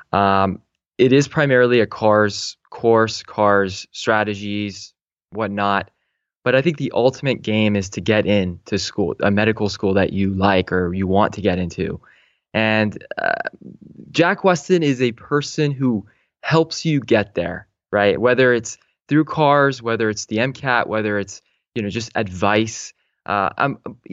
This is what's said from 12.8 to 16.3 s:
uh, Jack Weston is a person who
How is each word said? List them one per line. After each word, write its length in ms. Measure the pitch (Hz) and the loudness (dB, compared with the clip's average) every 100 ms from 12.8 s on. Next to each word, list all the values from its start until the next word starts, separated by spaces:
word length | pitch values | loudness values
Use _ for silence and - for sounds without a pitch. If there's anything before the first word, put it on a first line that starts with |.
| 107 - - - | 0 -4 -12 -4
uh, 320 | 50 50 - - - - - - - | -2 -2 -6 -14 -20 -20 -20 -20 -4
Jack 340 | - 170 196 | 0 2 2
Weston 380 | 190 175 - 180 | 2 0 2 2
is 180 | 147 123 | 2 0
a 120 | 123 | 0
person 580 | 117 - 147 143 - 147 | -2 -4 -4 -2 -2 -2
who 360 | 131 131 110 - _ _ | 0 0 0 -4 _ _